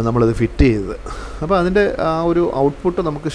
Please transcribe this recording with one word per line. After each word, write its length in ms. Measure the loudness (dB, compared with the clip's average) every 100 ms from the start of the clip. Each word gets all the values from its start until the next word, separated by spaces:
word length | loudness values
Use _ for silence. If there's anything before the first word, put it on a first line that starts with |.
| 0
നമ്മളത് 280 | 2 2 2
ഫിറ്റ് 260 | -2 4 4
ചെയ്തത്. 260 | 4 -2 -8 -10 -12 -12 -8
അപ്പോൾ 120 | 0 0
അതിൻ്റെ 220 | 2 2 0 0 -2
ആ 20 | 0 0
ഒരു 120 | 2 0 2
ഔട്ട്പുട്ട് 380 | 0 0 -4 -2 -4
നമുക്ക് 200 | -4 -6